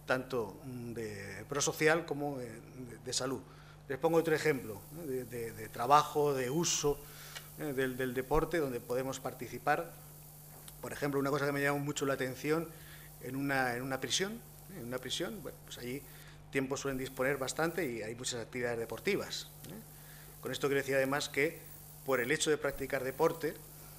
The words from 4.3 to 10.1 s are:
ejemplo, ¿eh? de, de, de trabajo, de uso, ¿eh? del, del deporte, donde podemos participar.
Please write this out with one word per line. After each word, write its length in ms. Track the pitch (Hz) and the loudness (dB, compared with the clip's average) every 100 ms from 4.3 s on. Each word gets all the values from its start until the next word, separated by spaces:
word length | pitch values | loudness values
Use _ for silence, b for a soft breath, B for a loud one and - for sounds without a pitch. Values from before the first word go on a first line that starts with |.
ejemplo, 460 | 156 156 135 107 98 - 151 | 4 4 2 0 -8 -10 -10
¿eh? 20 | 160 | -4
de, 180 | 127 120 | -4 -4
de, 260 | 120 113 | -6 -6
de 160 | 107 110 | -6 -8
trabajo, 640 | - 120 147 147 151 147 | -2 8 8 8 4 4
de 160 | 135 123 | 4 2
uso, 500 | 156 165 - 147 143 B B B B B - | 2 2 4 2 2 B B B B B -6
¿eh? 160 | 156 | -4
del, 200 | 131 131 | 2 0
del 200 | 127 131 | 2 -2
deporte, 420 | 123 127 156 156 170 | 0 4 4 4 2
donde 240 | 139 123 | 0 -2
podemos 400 | 113 123 131 131 | -2 -2 0 -4
participar. 720 | 131 120 117 120 - 151 165 - - | -6 -8 -8 -4 2 2 0 -10 -18